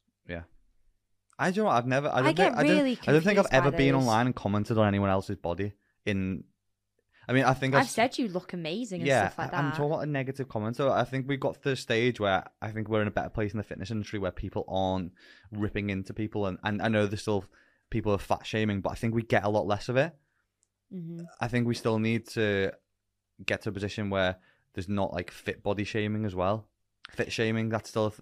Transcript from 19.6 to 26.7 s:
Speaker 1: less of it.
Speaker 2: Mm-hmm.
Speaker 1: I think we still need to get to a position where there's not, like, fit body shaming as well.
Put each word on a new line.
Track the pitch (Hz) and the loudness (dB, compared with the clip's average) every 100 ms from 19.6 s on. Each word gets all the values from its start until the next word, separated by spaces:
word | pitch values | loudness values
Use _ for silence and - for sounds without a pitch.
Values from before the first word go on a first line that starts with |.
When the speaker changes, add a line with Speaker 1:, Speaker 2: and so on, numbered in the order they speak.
| 95 | 0
Speaker 1:
less | 104 - | -2 -2
of | 123 | 0
it. | 156 - _ _ _ _ _ _ _ | 0 -2 _ _ _ _ _ _ _
Speaker 2:
Mm-hmm. | 190 165 170 170 - | -14 -12 -12 -14 -6
Speaker 1:
I | 117 | -2
think | 123 120 | 0 0
we | |
still | 117 120 110 | 0 0 2
need | 110 113 - | 2 0 -2
to | - 107 98 95 - _ _ _ _ _ - | -2 2 2 0 -4 _ _ _ _ _ -14
get | 98 98 | -6 -4
to | - | -4
a | |
position | 95 98 - 104 | -4 -6 -4 -2
where | 95 92 92 _ _ _ | 0 0 -2 _ _ _
there's | - 92 | -10 -6
not, | 101 98 | -2 -2
like, | 82 90 | -4 -8
fit | - - - | -10 -10 -6
body | - 101 | -4 -4
shaming | 104 113 104 107 | -2 -2 -2 -2
as | 107 | -4
well. | 92 90 110 107 | -2 0 -2 -6